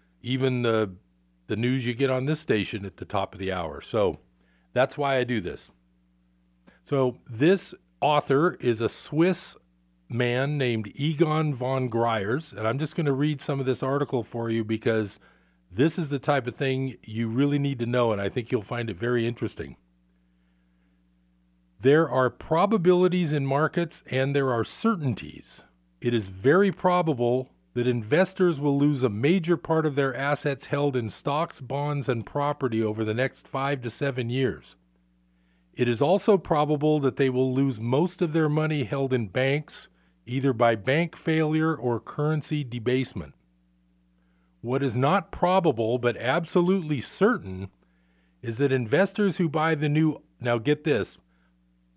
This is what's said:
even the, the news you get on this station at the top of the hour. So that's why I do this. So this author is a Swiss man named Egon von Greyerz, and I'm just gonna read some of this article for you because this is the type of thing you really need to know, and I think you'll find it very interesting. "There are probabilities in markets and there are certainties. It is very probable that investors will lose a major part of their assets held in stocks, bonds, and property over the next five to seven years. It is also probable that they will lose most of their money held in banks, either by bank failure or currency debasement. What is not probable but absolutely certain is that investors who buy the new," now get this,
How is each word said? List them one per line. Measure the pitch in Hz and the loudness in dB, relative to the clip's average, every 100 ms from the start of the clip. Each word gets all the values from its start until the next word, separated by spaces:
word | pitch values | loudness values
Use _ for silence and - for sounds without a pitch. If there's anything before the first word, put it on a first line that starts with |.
| _ _ | _ _
even | 120 127 131 127 | -6 0 0 0
the, | 120 110 104 92 _ _ _ _ - | 2 2 0 -4 _ _ _ _ -8
the | 107 | -2
news | 123 131 120 | 0 0 -2
you | |
get | 120 139 | -2 0
on | 131 135 | 0 -2
this | 151 | -4
station | - 110 95 107 | 0 0 0 -6
at | 98 - | -8 -12
the | 85 | -6
top | 101 98 | -4 -4
of | 95 | -6
the | 95 | -6
hour. | 92 80 73 | -4 -6 -10
So | - 113 95 80 _ _ _ _ _ | -4 0 2 0 _ _ _ _ _
that's | 123 135 - | 0 0 0
why | 139 135 | 0 0
I | |
do | 123 117 | 0 -2
this. | 87 65 - _ _ _ _ _ _ _ _ _ _ _ | -4 -10 -16 _ _ _ _ _ _ _ _ _ _ _
So | - 143 127 - - | -4 0 0 -2 -10
this | 113 156 196 - - _ - | 0 2 2 0 -16 _ -4
author | 143 147 - 139 170 - | 2 2 2 2 2 0
is | 123 110 | -2 0
a | 113 | -2
Swiss | - - 147 175 175 - - _ _ _ _ - | -4 -6 2 2 2 -6 -18 _ _ _ _ -8
man | 117 123 123 139 147 | -2 0 0 0 0
named | 127 113 104 | 0 -2 -4
Egon | - 147 147 160 156 156 | -4 -2 2 2 2 0
von | 127 127 131 127 | -2 -2 0 0
Greyerz, | 117 117 110 98 139 - | 0 2 0 0 -4 -4
and | - 110 | -4 -2
I'm | 131 | -2
just | 151 | -4
gonna | - 151 | -2 -2
read | 135 151 147 | 0 0 -2
some | - 139 | -4 -4
of | 131 | -2
this | 123 | -2
article | 135 143 143 127 | 0 -2 0 -4
for | 104 120 117 | -4 -6 -2
you | 113 | -2
because | 110 113 120 110 104 - _ _ _ _ _ | -2 -2 0 0 -2 -8 _ _ _ _ _
this | 90 156 180 | 0 0 2
is | 147 | -4
the | 139 | -4
type | - 143 120 | 0 0 0
of | - | -4
thing | 135 131 135 - | -2 -2 -4 -8
you | - 107 113 | -10 -4 -2
really | 117 143 143 | 0 0 0
need | 139 127 | -2 -2
to | 117 | -2
know, | 123 117 | 2 2
and | 101 | 0
I | 101 | -2
think | 123 110 | -4 -4
you'll | 120 | -4
find | 98 120 113 | -4 -6 -6
it | 90 | -6
very | 120 123 117 | -2 0 0
interesting. | 123 110 - 71 - _ _ _ _ _ _ _ _ _ _ _ _ _ _ _ _ _ _ _ - | -2 -6 -8 -12 -14 _ _ _ _ _ _ _ _ _ _ _ _ _ _ _ _ _ _ _ 0
"There | 131 151 165 | 4 4 4
are | 131 127 | 2 0
probabilities | - - 160 196 214 170 180 185 180 160 | 0 -2 2 2 2 4 4 4 2 0
in | 147 | 0
markets | 135 139 156 175 170 - - | 0 0 0 0 -4 -6 -6
and | 131 139 139 | -2 0 0
there | 135 | 0
are | 117 | 0
certainties. | 107 - 226 196 139 110 76 - - - - _ _ _ | -2 -2 0 0 -2 -4 -6 -16 -18 -20 -20 _ _ _
It | 120 | -2
is | 117 95 | 0 -2
very | 95 120 175 202 | -2 4 4 4
probable | - 185 180 160 123 120 127 131 _ _ | 2 0 2 0 0 0 0 -4 _ _
that | 123 120 | -2 0
investors | 120 107 151 185 - 180 143 | 0 2 2 2 2 0 2
will | 147 139 | 0 2
lose | 147 139 | 2 2
a | 123 | 0
major | 104 139 190 160 175 | 0 2 2 2 -2
part | - 160 | 0 0
of | 156 135 | 0 0
their | 135 | -2
assets | 123 139 147 151 135 - | -2 -2 0 -2 -4 -4
held | 143 143 | 0 0
in | 127 110 | 0 -4
stocks, | - - 147 170 - | -6 -4 -2 -4 -8
bonds, | 123 139 147 147 131 | -8 -4 -2 -4 -2
and | 120 | -4
property | 98 147 143 143 127 110 | -2 -2 -2 0 -2 0
over | 110 107 | -2 -2
the | 110 | -2
next | 113 131 - - | 0 -2 -4 -10
five | 131 135 143 | -6 -4 -4
to | 117 | -6
seven | - 143 127 117 | -6 -4 -4 -4
years. | 127 123 82 - - _ _ _ _ _ _ _ _ _ | 0 0 -2 -10 -20 _ _ _ _ _ _ _ _ _
It | - 120 | -2 0
is | 113 | 2
also | 143 196 - 196 | 4 2 4 2
probable | - 156 147 151 151 151 | 4 0 2 2 2 2
that | 135 135 | 2 2
they | 135 | 0
will | 127 131 | 2 0
lose | 127 139 110 | 2 0 0
most | 117 131 175 - | 0 0 0 0
of | 170 | -2
their | 160 156 | 0 2
money | 151 156 151 | 2 0 -2
held | 110 139 135 | -2 -2 0
in | 123 104 | 0 -2
banks, | 127 135 147 151 - - _ _ _ | -2 0 0 -4 -16 -20 _ _ _
either | - 131 135 | -8 -2 0
by | 113 117 117 | 4 4 4
bank | 98 151 170 - | 2 0 0 -4
failure | - 160 156 156 160 | -2 0 0 0 0
or | 143 127 117 | 0 -2 -2
currency | - - 147 156 - 151 | -4 -4 -2 -2 -2 -4
debasement. | 131 120 113 131 135 101 73 - _ _ _ _ _ _ _ _ _ _ _ _ | -4 -4 0 0 0 -6 -12 -16 _ _ _ _ _ _ _ _ _ _ _ _
What | 117 131 | -4 0
is | 135 117 | 0 2
not | 135 190 - | 2 2 0
probable | - 180 190 170 117 113 123 | -2 2 4 2 2 0 2
but | 120 117 | 0 0
absolutely | 117 156 165 185 175 196 151 139 | -2 -2 0 2 4 2 0 -4
certain | - - 202 233 92 92 95 _ _ _ _ _ _ _ | -4 2 2 2 -4 -10 -10 _ _ _ _ _ _ _
is | 117 113 | -8 0
that | 139 | 2
investors | 131 110 147 196 - 202 165 | 2 2 2 2 2 0 2
who | 165 | 0
buy | 151 160 | 0 0
the | 156 151 | 0 2
new," | 151 160 147 _ - | 2 2 0 _ -8
now | 120 117 | -2 0
get | 110 147 | 0 0
this, | 160 117 92 - _ _ _ _ _ _ _ | 2 0 0 -8 _ _ _ _ _ _ _